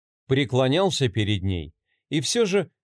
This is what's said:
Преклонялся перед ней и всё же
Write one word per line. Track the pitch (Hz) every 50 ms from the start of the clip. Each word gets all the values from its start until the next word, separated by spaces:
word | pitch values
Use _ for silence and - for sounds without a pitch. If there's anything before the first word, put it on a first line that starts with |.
| _ _ _ _ _
Преклонялся | - 131 135 143 - 123 123 131 127 139 170 196 190 139 - 139 123
перед | - 113 104 95 107 95 87
ней | 98 95 85 76 73 - _ _ _ _ _ _ _
и | 143 156
всё | - - - 240 233
же | 190 185 202 175 - _ _